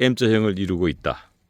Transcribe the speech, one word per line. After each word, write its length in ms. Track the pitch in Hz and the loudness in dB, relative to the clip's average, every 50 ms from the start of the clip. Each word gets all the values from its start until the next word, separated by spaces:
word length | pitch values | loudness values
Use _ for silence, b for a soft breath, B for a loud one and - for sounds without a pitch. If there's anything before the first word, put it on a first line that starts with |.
M자형을 580 | 127 127 123 - 127 110 113 107 110 107 95 92 | 0 0 0 2 2 2 2 2 2 0 0 -2
이루고 300 | 98 87 92 85 90 82 | -2 -2 -2 -2 -2 -2
있다. 420 | 73 - - 73 - - - _ _ _ _ _ | -2 -4 -4 -6 -6 -6 -10 _ _ _ _ _